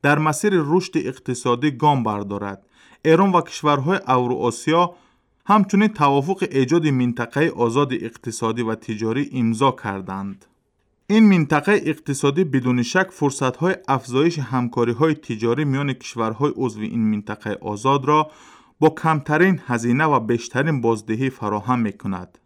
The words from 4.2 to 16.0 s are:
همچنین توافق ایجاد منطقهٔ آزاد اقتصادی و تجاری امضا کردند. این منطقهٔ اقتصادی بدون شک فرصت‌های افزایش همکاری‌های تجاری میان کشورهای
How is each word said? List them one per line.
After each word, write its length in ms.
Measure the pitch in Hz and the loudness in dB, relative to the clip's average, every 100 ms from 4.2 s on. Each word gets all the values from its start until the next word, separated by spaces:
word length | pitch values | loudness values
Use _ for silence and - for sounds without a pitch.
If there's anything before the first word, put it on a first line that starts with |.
| 123 123 120 113 - 160 175 - _ _ _ _ - | 2 0 -2 -2 0 2 0 -4 _ _ _ _ 2
همچنین 420 | 214 196 196 214 | 2 4 2 2
توافق 600 | 220 147 139 143 190 185 | 2 2 2 0 -2 -2
ایجاد 360 | 135 127 170 156 | 0 2 2 2
منطقهٔ 640 | 131 123 120 117 143 165 | 0 0 -2 -4 0 -2
آزاد 440 | - 117 120 143 | 0 0 2 0
اقتصادی 680 | 123 113 - - 110 113 113 | -2 -6 -10 -12 -6 -4 -2
و 140 | 113 113 | -4 -4
تجاری 540 | - 107 113 120 139 | -6 -4 -2 -2 -4
امضا 380 | 131 117 110 135 | -2 -2 2 0
کردند. 760 | 131 110 98 92 95 98 95 _ _ _ _ _ _ _ | 0 -6 -8 -8 -8 -10 -12 _ _ _ _ _ _ _
این 220 | 214 214 | 4 6
منطقهٔ 520 | 185 143 151 170 208 - | 6 4 0 2 0 0
اقتصادی 580 | - - 139 143 143 | -6 -6 0 0 2
بدون 400 | 180 135 123 123 | 0 0 0 0
شک 240 | 120 185 185 | 0 0 -2
فرصت‌های 640 | - 143 139 135 123 170 180 - | 0 -2 0 -4 0 -2 -2 -2
افزایش 520 | 131 - 123 160 165 | -4 -2 0 0 0
همکاری‌های 720 | 123 127 120 123 117 110 160 | -4 -4 -2 -2 -2 2 0
تجاری 520 | 156 - 113 117 123 151 | 0 -6 -4 -2 0 0
میان 280 | 135 143 | -2 -2
کشورهای 600 | 131 | -6